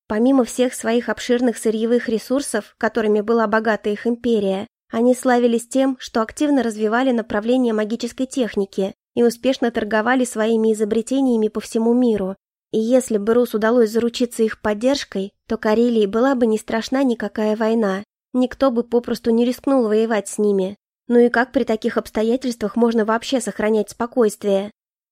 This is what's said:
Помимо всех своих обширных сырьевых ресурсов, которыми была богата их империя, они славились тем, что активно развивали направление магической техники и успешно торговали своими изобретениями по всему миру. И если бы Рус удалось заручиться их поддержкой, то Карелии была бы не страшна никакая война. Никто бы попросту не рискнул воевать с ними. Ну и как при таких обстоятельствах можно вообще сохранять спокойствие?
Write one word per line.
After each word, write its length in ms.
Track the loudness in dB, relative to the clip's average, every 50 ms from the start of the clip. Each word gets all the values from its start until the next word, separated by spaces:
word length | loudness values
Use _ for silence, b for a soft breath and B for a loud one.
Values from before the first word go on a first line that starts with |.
| _
Помимо 380 | -6 -2 2 2 4 4 4 2
всех 300 | 0 0 -2 -2 -2 -2
своих 340 | -4 -4 -2 -2 -2 -2 -2
обширных 480 | -6 -4 -2 -2 0 0 0 0 -2
сырьевых 520 | -2 -2 -2 -2 -2 0 0 0 0 0 -2
ресурсов, 640 | -4 -4 -2 -2 -4 -4 -2 -4 -6 -6 -6 -8 _
которыми 460 | -6 -4 -4 -2 -2 0 0 0 0
была 240 | 0 0 0 0 0
богата 420 | 0 0 0 0 0 -2 -2 -4 -6
их 180 | -6 -4 -4
империя, 600 | -4 -4 -2 -2 0 0 0 0 0 -2 -4 -6 -10 _ _ _ _
они 220 | -2 0 2 2 2
славились 540 | 2 2 0 2 2 2 2 2 0 -2 -2
тем, 280 | 0 0 0 0 -2 -4
что 200 | -8 -6 -4 -4
активно 420 | -4 -4 -4 -2 0 2 2 2
развивали 500 | 0 0 -2 -2 -2 0 0 2 2 2
направление 600 | 0 0 -2 -2 -4 -4 0 0 2 2 2 2
магической 540 | 0 0 -2 -2 -4 -6 -6 -8 -6 -6 -8
техники 680 | -6 -2 -4 -4 -2 -2 -4 -4 -4 -4 -4 -4 -4 -6 _ _ _ -2
и 80 | 2
успешно 480 | 2 2 2 0 -2 -2 0 0 -2 -2
торговали 540 | -2 -2 -4 -2 -2 0 0 2 0 0 0
своими 500 | -2 -2 -2 0 0 0 2 2 2 0
изобретениями 760 | 0 0 -2 -2 -2 -2 -2 0 0 2 2 2 2 0 0
по 120 | -2 -4
всему 340 | -8 -4 -2 0 2 2 2
миру. 420 | 4 4 2 2 0 -2 -6 -8 -12 _ _ _ _ _ _
И 80 | -2 -2
если 400 | 0 2 2 2 2 2 -2 -2
бы 160 | 0 2 2
Рус 200 | 2 2 0 0
удалось 360 | 0 0 2 4 4 2 2
заручиться 520 | 2 0 -2 -2 -2 -2 -4 -2 -2 0
их 180 | -2 -2 -2 -4
поддержкой, 720 | -4 -4 -2 0 0 0 0 -2 -4 -8 -8 -8 -8 -8 _ _ _ -8
то 80 | -6
Карелии 500 | -4 0 0 2 2 2 2 2 2 2
была 280 | 2 2 2 2 2 2
бы 100 | 2 2
не 100 | 0 0
страшна 460 | -2 -4 -4 -6 -6 -4 -2 -2 0
никакая 540 | 0 0 0 -2 -4 -6 -4 -2 -2 0 0
война. 480 | 0 0 0 0 2 0 0 -2 -4 -8 _ _ _ _ _
Никто 380 | -2 0 0 0 0 0 0 0
бы 140 | 2 0 -2
попросту 480 | 0 0 -2 0 -2 -6 -4 0 0
не 120 | 2 2 2
рискнул 380 | 2 0 -2 0 0 2 2 2 2
воевать 400 | 2 0 2 2 0 -2 -2 -4
с 100 | -4 -2
ними. 380 | 0 2 2 0 0 -4 -6 -12 _ _ _ _ _ 2
Ну 100 | 4 4
и 100 | 4 4
как 220 | 4 2 0 0
при 140 | 0 -2 0
таких 320 | 0 -2 -2 -2 -4 -4 -4
обстоятельствах 800 | -6 -4 -2 -2 0 0 0 0 -2 -4 -6 -4 -6 -4 0
можно 280 | 2 2 2 2 2 2
вообще 360 | 2 0 -2 -2 -2 -2 -2
сохранять 500 | -2 -4 -4 -2 0 2 2 2 0 -2
спокойствие? 800 | -4 -8 -8 -4 0 2 2 2 0 -2 -2 0 0 0 -2 -4 -12 _ _ _ _ _ _ _